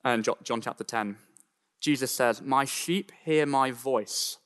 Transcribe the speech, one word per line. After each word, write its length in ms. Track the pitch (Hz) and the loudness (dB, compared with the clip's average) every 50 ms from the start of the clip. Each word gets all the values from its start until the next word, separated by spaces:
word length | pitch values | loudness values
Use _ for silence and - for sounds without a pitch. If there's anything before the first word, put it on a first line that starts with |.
| - | 2
And 200 | 131 120 113 110 | 2 2 2 2
Jo-, 140 | 123 - - - | 0 -2 -2 -4
John 180 | - 120 113 | -4 -4 -4
chapter 220 | 110 120 117 - 110 | -4 -6 -8 -8 -10
ten, 340 | - - 113 107 104 101 107 _ _ _ - _ _ _ _ _ _ _ _ | -4 -2 -2 -2 -2 -6 -10 _ _ _ -20 _ _ _ _ _ _ _ _
Jesus 320 | - 151 147 123 131 123 | 0 0 2 2 0 -4
says, 300 | - - 131 120 110 - | 0 2 2 2 2 0
"My 240 | - 139 135 135 139 | -2 0 2 2 2
sheep 460 | 131 - - - - 175 196 190 - - - - | 0 -4 -6 -2 -2 -2 -2 -2 -6 -16 -10 -2
hear 200 | 160 156 151 151 | 2 2 2 2
my 260 | 143 139 135 135 131 | 2 2 2 2 0
voice 680 | 123 117 117 139 131 113 104 - - - - - - - _ | -2 -4 -2 0 0 0 -2 -2 -4 -4 -4 -4 -6 -10 _